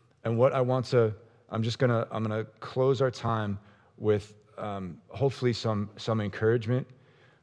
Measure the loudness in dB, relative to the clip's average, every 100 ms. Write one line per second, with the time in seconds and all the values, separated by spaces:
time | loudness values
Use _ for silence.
0 | _ _ -2 4 4 4 2 0 2 4
1 | 4 0 -14 _ -8 -4 -2 0 2 2
2 | 0 -4 -2 -4 -6 -10 -8 0 2 2
3 | 0 -2 -2 -2 -2 -6 -10 -20 _ -4
4 | 0 0 0 -18 _ -12 -8 -8 -8 -12
5 | -14 -2 -2 0 -2 0 -2 -2 -4 -6
6 | -2 -2 -2 0 2 2 2 -2 -4 -12
7 | _ _ _ _